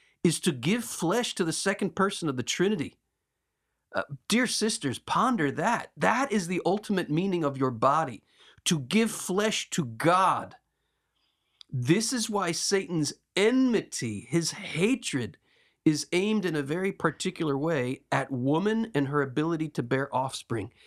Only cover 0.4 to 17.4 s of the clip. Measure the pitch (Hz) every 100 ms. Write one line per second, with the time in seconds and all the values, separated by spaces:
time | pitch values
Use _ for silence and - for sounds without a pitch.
0.4 | 190 131 127 233 226 - 165 220 233 -
1.4 | 165 156 196 196 196 - 196 - 160 127
2.4 | 120 - 185 202 139 - _ _ _ _
3.4 | _ _ _ _ _ - - 143 - 226
4.4 | 254 - 214 220 139 113 - 170 233 233
5.4 | 143 123 185 233 - - 165 226 277 214
6.4 | 170 180 170 202 - 190 127 151 196 175
7.4 | 147 131 131 113 131 151 151 - _ _
8.4 | - - - 160 123 208 226 - - 185
9.4 | 214 208 - - 127 113 143 180 185 123
10.4 | 98 - _ _ _ _ _ _ _ _
11.4 | _ _ - 135 120 190 220 254 220 202
12.4 | 175 165 - 196 185 170 143 - _ -
13.4 | 214 262 262 208 - - 117 101 - 170
14.4 | 165 - 190 151 208 262 - 139 107 -
15.4 | _ _ _ _ 160 151 - 175 208 214
16.4 | 180 156 135 170 190 190 165 - 190 175